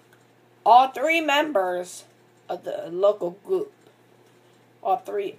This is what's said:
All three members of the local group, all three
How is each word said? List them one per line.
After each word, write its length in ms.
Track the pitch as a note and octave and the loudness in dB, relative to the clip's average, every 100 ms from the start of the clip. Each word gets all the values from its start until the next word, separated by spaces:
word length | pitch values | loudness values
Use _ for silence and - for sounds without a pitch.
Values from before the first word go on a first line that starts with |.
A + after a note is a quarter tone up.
| _ _ _ _ _ _ - | _ _ _ _ _ _ 6
All 240 | A#3+ C4 | 6 6
three 320 | B3 D4+ E4 | 0 0 0
members 840 | D#4 C#4+ D4+ A3+ F#3 F3+ F3+ - - _ _ _ - | 2 0 0 0 -2 -2 -8 -14 -20 _ _ _ -12
of 160 | B3+ | -10
the 260 | F3 - D3+ | -8 -10 -8
local 400 | F3 G3+ G#3 F3 F#3 - | 0 2 2 -2 -8 -4
group, 260 | F#3+ C#3 - _ _ _ _ _ _ _ _ _ _ | -4 -4 -12 _ _ _ _ _ _ _ _ _ _
all 160 | - F#3 | -4 -2
three 380 | - G3+ G3 | -4 -8 -8